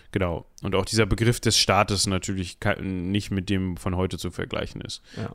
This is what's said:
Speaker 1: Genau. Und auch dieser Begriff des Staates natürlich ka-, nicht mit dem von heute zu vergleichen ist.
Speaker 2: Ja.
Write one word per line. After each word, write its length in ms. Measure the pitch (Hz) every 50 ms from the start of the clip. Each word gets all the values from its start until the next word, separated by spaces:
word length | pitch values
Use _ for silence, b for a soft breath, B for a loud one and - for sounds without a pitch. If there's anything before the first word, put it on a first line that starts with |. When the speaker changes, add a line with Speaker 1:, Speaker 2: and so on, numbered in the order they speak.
| B B
Speaker 1:
Genau. 340 | - 101 95 87 82 - - - _ - -
Und 120 | 101 98
auch 100 | 95 92
dieser 220 | - - 110 110
Begriff 320 | 95 113 101 113 117 117 -
des 180 | - 113 -
Staates 520 | - - - 98 98 104 - 104 92 - 98
natürlich 500 | 98 92 - - 98 95 90 90 - -
ka-, 220 | - 104 - - 80
nicht 480 | 95 95 90 87 90 101 104 - -
mit 180 | 101 98 87 98
dem 280 | 101 95 95 92 87
von 180 | - - 98 90
heute 220 | 90 92 92 - 85
zu 140 | - 90 -
vergleichen 480 | - 92 - - - - - - -
ist. 200 | - - - - B B B
Speaker 2:
Ja. 140 | B 104 B B